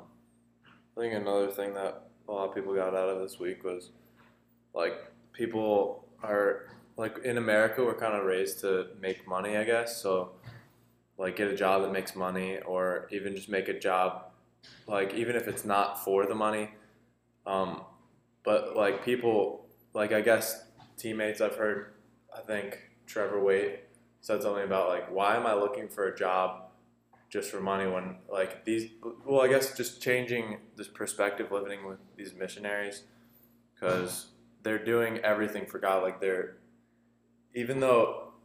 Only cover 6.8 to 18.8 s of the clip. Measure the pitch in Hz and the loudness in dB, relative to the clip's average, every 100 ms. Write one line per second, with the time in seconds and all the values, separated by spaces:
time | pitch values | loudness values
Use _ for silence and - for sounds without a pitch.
6.8 | - - 110 - 127 120 113 107 110 120 | -16 -6 -6 -4 -2 0 4 6 6 4
7.8 | 120 110 113 104 95 92 98 - 98 92 | 2 2 0 0 2 2 0 -2 0 0
8.8 | 92 - 95 92 - 92 101 107 110 117 | -2 -6 -6 -6 -4 -4 -2 0 2 2
9.8 | 117 - 101 92 90 - - - - _ | 0 -4 0 0 -2 -8 -20 -20 -20 _
10.8 | _ _ _ - 92 - 101 98 95 98 | _ _ _ -6 -4 0 0 2 4 4
11.8 | 98 95 95 98 92 95 92 95 - 92 | 2 -2 -4 -4 -4 -2 -4 -6 -4 0
12.8 | 110 104 - 101 98 98 95 98 101 95 | 0 -2 -4 -6 -6 -8 -4 -2 -2 -2
13.8 | 98 92 90 - - - _ _ - - | 2 2 2 0 -10 -20 _ _ -20 -20
14.8 | - 101 95 110 117 120 113 95 107 101 | -4 -2 0 -2 -2 -2 -2 -4 0 2
15.8 | 101 - - 98 98 110 107 107 104 - | 2 0 2 2 2 2 0 0 -4 -10
16.8 | - _ _ _ _ _ - 95 92 87 | -20 _ _ _ _ _ -4 -2 -2 -4
17.8 | - - _ _ _ _ - 107 - 110 | -12 -20 _ _ _ _ 2 2 2 2